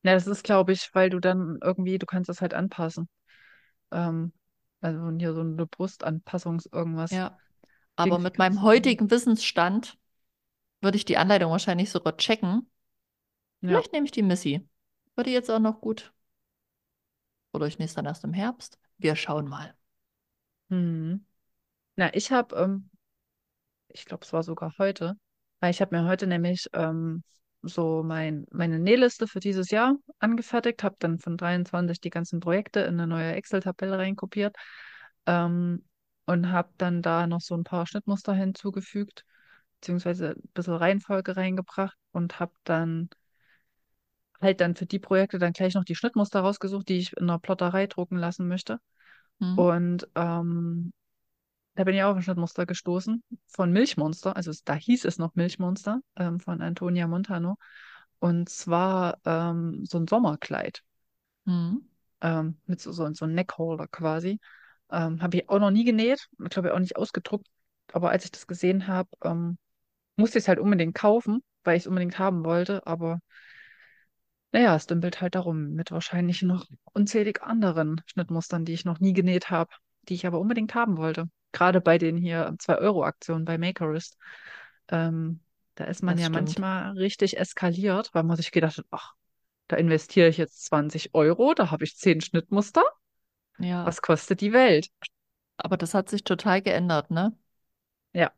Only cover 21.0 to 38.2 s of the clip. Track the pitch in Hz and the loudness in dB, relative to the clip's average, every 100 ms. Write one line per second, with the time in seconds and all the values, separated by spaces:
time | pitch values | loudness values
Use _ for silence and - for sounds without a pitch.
21 | 160 190 _ _ _ _ _ _ _ - | -4 -6 _ _ _ _ _ _ _ -2
22 | 170 - - 254 240 - 190 196 196 _ | 0 0 0 0 0 0 0 -2 -8 _
23 | _ _ _ _ _ _ _ _ _ - | _ _ _ _ _ _ _ _ _ -20
24 | - 175 - 160 165 165 160 - 196 190 | -14 -14 -6 -4 -4 -8 -10 -2 -2 -2
25 | 170 208 _ _ _ _ 175 175 190 175 | -8 -8 _ _ _ _ 0 0 0 0
26 | 170 185 190 175 175 180 - - 160 160 | 2 0 0 0 0 -2 -4 -2 -2 -2
27 | 165 165 - _ _ _ 175 - 160 160 | -4 -6 -12 _ _ _ -8 -4 -2 -2
28 | 160 160 156 151 - - 170 160 180 247 | -2 -4 -4 -6 -8 -4 -2 0 4 6
29 | 240 - 226 185 202 190 185 214 247 285 | 4 2 -6 -4 -2 -2 0 2 4 2
30 | - - 214 233 - 240 240 233 202 196 | -2 -2 0 0 0 -2 0 -2 -6 -2
31 | 170 170 - 170 175 180 180 175 175 170 | -4 -2 -6 -4 -2 -2 -2 -2 -2 -4
32 | 175 170 170 170 170 185 208 208 - 170 | -6 -6 -6 -4 0 -2 0 -2 -2 -2
33 | 165 165 165 165 - 196 185 180 190 190 | -2 -2 -2 -6 -4 -4 -4 -6 -4 -2
34 | 190 202 190 208 202 - - - - - | -4 -4 -6 -4 -4 -6 -20 -20 -20 -20
35 | - _ - 175 170 175 175 175 _ _ | -20 _ 0 0 2 0 -2 -4 _ _
36 | _ _ - 180 175 180 175 _ 180 175 | _ _ -2 0 2 0 -2 _ -2 0
37 | 170 165 170 170 - 170 170 180 170 208 | 0 0 0 -4 -4 -6 -4 -4 -4 -6
38 | 202 196 | -4 -4